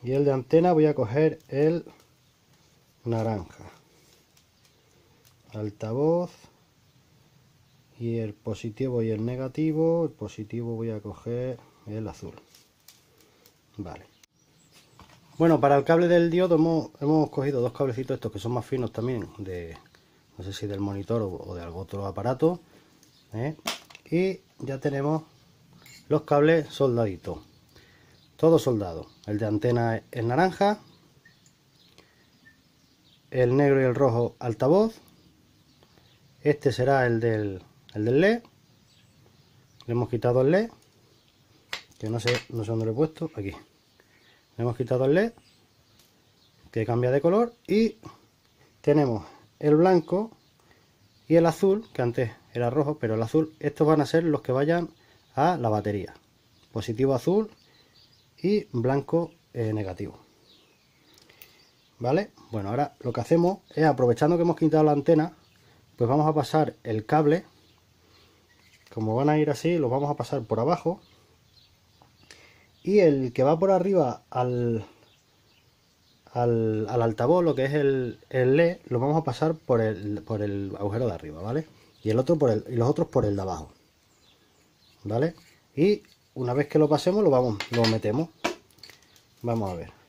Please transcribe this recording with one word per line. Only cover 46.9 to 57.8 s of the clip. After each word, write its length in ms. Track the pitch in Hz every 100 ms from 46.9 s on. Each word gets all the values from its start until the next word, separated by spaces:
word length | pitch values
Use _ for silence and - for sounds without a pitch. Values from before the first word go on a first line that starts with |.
| 120 123
de 100 | 135
color, 320 | 170 196 233 - -
y 320 | 202 226 - - - _ _ _ _ _ _
tenemos 440 | - 147 139 110 - - _ _
el 160 | 151 151
blanco 600 | 180 180 160 180 226 - _ _ _ _ _ _ _ _ _
y 80 | 165
el 100 | 170
azul, 420 | 160 196 196 226
que 80 | -
antes 300 | 123 117 120 - _
era 160 | 120 120
rojo, 280 | 131 139 107
pero 140 | 113
el 80 | 110
azul, 340 | 113 156 160 -
estos 280 | 147 - 151
van 140 | 156
a 40 | 151
ser 180 | 165
los 180 | 165 143
que 100 | -
vayan 380 | 127 147 170 165 _ _ _ _ -
a 200 | 156 175
la 140 | 120
batería. 440 | 107 101 101 87 - _ _ _ _ _
Positivo 400 | 113 113 110 135
azul 380 | 131 - 196 220 - _ _